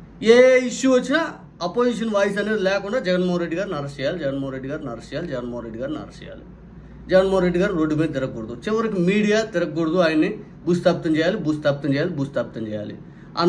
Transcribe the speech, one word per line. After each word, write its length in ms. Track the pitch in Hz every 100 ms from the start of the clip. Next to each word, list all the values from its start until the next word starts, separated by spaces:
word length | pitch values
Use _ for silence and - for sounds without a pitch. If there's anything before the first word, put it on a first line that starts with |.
| - - 208 240
ఏ 20 | 254 254 247
ఇష్యూ 200 | 208 262 254
వచ్చినా 240 | 247 302 320 - - - 175
అపోజిషన్ 440 | 240 247 220 226 202
వాయిస్ 220 | 202 208
అనేది 200 | 208 214 185
లేకుండా 300 | 196 196 254 180
జగన్మోహన్ 340 | 180 180 175
రెడ్డి 140 | 170 165
గారిని 160 | 202 151
అరెస్ట్ 180 | 143 139
చేయాలి, 180 | 135 175
జగన్మోహన్ 320 | 139 139 135 131
రెడ్డి 140 | 131
గారిని 180 | 151 131
అరెస్ట్ 180 | 117 -
చేయాలి, 160 | 135 -
జగన్మోహన్ 320 | 127 120 120 113
రెడ్డి 120 | 110
గారిని 180 | 135 143
అరెస్ట్ 180 | 95 -
చేయాలి, 200 | 95 95 - - - - - - -
జగన్మోహన్ 340 | 185 190 190 180
రెడ్డి 120 | 175
గారిని 160 | 202 170
రోడ్డు 160 | 156 147
మీద 100 | 160 135
తిరగకూడదు, 380 | 127 113 110 120 214
చివరికి 320 | 220 226 190 175
మీడియా 300 | 208 208 214 220 175
తిరగకూడదు, 440 | 165 151 160 180 165
ఆయన్ని 220 | 156 180 214 - - 160
భూస్థాపితం 460 | 175 175 147 151 156
చేయాలి, 200 | 165 214 151
భూస్థాపితం 460 | 151 147 139 147 135
చేయాలి, 160 | 185 147
భూస్థాపితం 440 | 135 127 120 120 107
చేయాలి, 240 | 107 107 - - - -
ఆ 60 | -